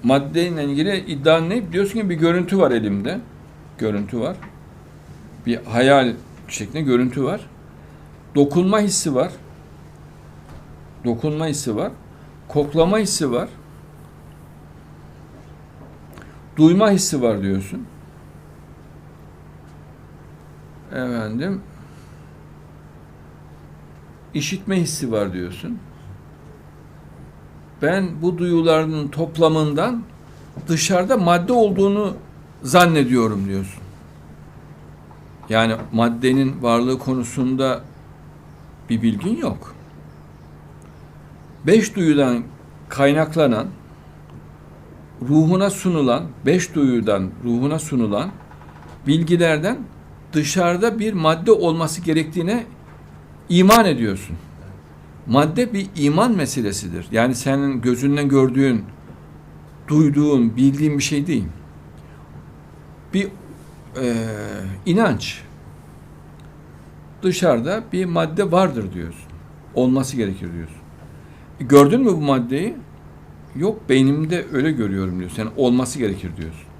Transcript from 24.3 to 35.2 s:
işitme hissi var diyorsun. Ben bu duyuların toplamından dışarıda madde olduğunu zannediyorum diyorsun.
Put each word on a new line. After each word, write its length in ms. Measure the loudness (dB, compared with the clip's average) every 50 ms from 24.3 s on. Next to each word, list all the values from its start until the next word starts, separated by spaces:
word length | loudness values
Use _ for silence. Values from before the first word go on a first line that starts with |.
| -6
işitme 460 | -6 -4 -4 -6 -8 -4 -2 -2 -2
hissi 320 | -2 -2 -4 -6 -4 -2
var 200 | -2 -2 -2 -2
diyorsun. 460 | -4 -6 -8 -8 -10 -10 -10 -10 -10 -10 -12 -18 -20 -20 -20 -20 -20 -20 -20 -20 -20 -20 -20 -20 -20 -20 -20 -20 -20 -20 -20 -20 -20 -20 -20 -20 -20 -20 -20 -20 -20 -20 -20 -20 -20 -20 -20 -20 -10 -4
Ben 400 | -2 0 0 0 -2 -4 -4 -4
bu 160 | -4 -2 -2 -2
duyuların 680 | -2 0 0 2 4 4 4 2 2 0 -4 -4 -6 -6
toplamından 960 | -4 -6 -6 -6 0 2 2 4 4 2 0 0 0 -2 -2 -2 -4 -6 -8 -12 -20 -20 -20 -20 -20 -20 -20 -18 -18 -16 -4 -4
dışarıda 480 | -2 -2 0 0 0 0 2 2 0
madde 360 | 2 4 4 4 2 2 2
olduğunu 640 | 4 4 4 4 4 2 2 2 2 0 -2 -4 -6 -10 -16 -20 -20 -20 -20 -20 -20 -12
zannediyorum 840 | -6 2 6 6 6 6 4 2 2 2 2 2 2 0 -2 -4 -4
diyorsun. 360 | -4 -4 -6 -6 -8 -12 -18 -18 -20 -20 -20 -20 -20 -20 -20 -20 -20 -20 -20 -20 -20 -20 -20 -20 -20 -20 -20 -20 -20 -20 -20 -20 -20 -20 -20